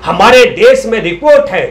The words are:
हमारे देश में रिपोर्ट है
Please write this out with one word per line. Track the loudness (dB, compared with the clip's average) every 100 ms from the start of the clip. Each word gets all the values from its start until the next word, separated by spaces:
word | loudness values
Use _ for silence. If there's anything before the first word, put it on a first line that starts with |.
| -8
हमारे | -2 2 4 2
देश | 2 2 2 -2
में | -6
रिपोर्ट | -6 -4 2 2 2
है | -4 -8